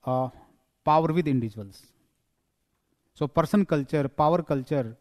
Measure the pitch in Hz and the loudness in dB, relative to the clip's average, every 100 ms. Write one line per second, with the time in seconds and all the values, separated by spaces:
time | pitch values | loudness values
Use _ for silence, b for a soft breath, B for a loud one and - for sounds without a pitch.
0 | - 127 131 - b b _ _ - 156 | -2 -2 -4 -8 b b _ _ 2 2
1 | 160 160 151 131 113 104 101 - _ _ | 4 0 0 -2 -2 -8 -16 -18 _ _
2 | _ _ _ _ _ _ _ _ _ _ | _ _ _ _ _ _ _ _ _ _
3 | _ _ 147 - 160 208 196 156 135 156 | _ _ -4 0 2 2 2 0 -2 -2
4 | 139 - 151 175 165 143 127 143 117 117 | -2 0 2 2 -2 -4 -2 -4 -4 -10